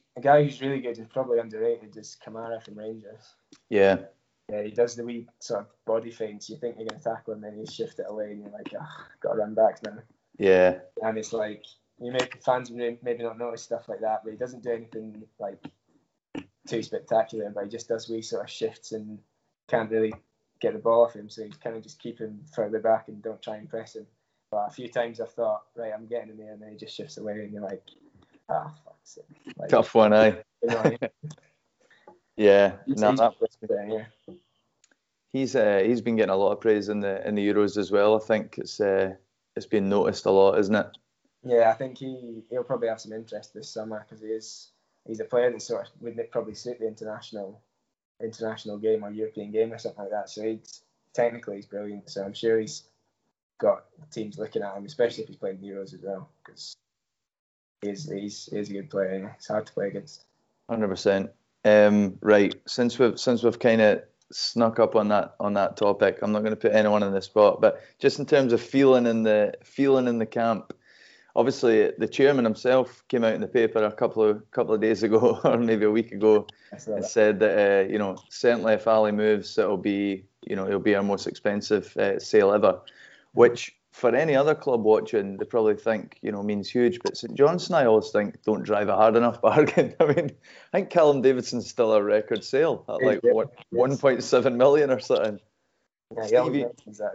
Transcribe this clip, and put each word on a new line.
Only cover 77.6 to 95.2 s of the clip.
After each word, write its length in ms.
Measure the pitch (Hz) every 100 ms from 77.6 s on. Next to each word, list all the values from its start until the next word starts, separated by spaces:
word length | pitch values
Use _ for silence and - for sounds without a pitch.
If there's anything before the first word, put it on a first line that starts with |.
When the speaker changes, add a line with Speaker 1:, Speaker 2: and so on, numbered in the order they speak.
| 101 98 98
Speaker 2:
uh, 20 |
you 80 | 104
know, 180 | 101 92 -
certainly 440 | - 123 117 110
if 120 | 107 113
Ali 240 | 110 107
moves, 480 | 104 107 104 92 -
it'll 180 | 101 98
be, 480 | 104 101 101 98 - _ -
you 80 |
know, 120 | 98 95
he'll 120 | 98
be 160 | 107
our 80 | 101
most 240 | 101 98 -
expensive, 720 | - 107 104 - 104 - -
uh, 240 | 101 98
sale 320 | - 107 98
ever, 280 | 104 104 92 - - - _ _
which 400 | - 120 120 - - _
for 220 | - 123
any 220 | 120 160 135
other 180 | 143
club 300 | 151 - 120
watching, 540 | 107 110 110 113 101 98
they 60 | 104
probably 280 | 120 107
think, 440 | 104 - 107 - -
you 100 | -
know, 120 | 104
means 260 | 101 104 98
huge. 300 | 123 120 -
But 140 | - -
St 180 | 117
Johnstone, 440 | - 143 175 - 170
I 80 | 123
always 240 | 110 104
think, 320 | - 101 -
don't 180 | - 104
drive 280 | - 104 101
a 40 |
hard 220 | 98 110 113
enough 240 | 120 110
<laughs> 0 |
bargain. 520 | 110 107 151 - 135 -
I 60 |
mean, 280 | 156 147 147 - - - -
I 40 | 180
think 140 | 190
Callum 320 | 175 151 139
Davidson's 440 | 127 127 - 120 95
still 280 | - 113
a 80 | 107
record 420 | 104 107 - 107
sale 400 | - 131 160 117 -
at, 100 | -
Speaker 1:
He 60 | 123
Speaker 2:
like, 160 | 104
Speaker 1:
did, 100 | 120
Speaker 2:
what, 140 | 110 - -
Speaker 1:
yes. 80 | -
Speaker 2:
one 260 | 117 127 139
point 260 | 139 120
seven 360 | 123 127 120 120
million 320 | 135 147 143
or 100 | 123
something. 400 | - 123